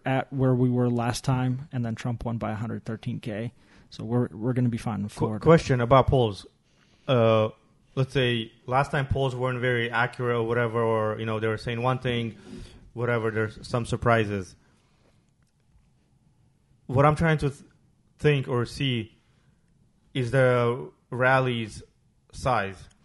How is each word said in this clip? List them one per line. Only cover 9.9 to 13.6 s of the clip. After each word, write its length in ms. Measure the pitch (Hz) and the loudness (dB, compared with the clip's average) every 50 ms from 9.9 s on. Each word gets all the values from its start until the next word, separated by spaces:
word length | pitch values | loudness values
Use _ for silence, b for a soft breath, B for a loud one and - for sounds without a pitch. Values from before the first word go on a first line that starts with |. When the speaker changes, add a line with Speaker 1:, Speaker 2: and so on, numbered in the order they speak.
| 117 113 120 127 - - 123 120 120 | 0 0 0 0 -2 -4 -2 -2 0
Speaker 2:
or 60 | 120 113 | 0 0
whatever, 400 | 113 117 120 120 117 110 117 117 | 0 0 0 0 0 0 0 2
or, 340 | 113 113 110 107 107 107 113 | 2 2 2 0 0 -2 -4
you 40 | 113 | -4
know, 120 | 113 110 107 | -4 -4 -2
they 80 | 107 | -2
were 100 | 113 110 107 | -2 -2 -4
saying 220 | - 123 120 113 | -4 -6 -6 -2
one 200 | 120 127 127 127 | -2 -2 -2 -2
thing, 340 | - 127 120 120 117 113 104 B B B B B B B B B B - - | -2 -2 -2 -2 -4 -6 -8 B B B B B B B B B B -16 -10
whatever, 380 | 117 120 117 120 117 110 113 | -6 -2 -2 0 0 0 -2
there's 260 | 107 110 110 107 107 - | -2 -2 -2 -4 -4 -10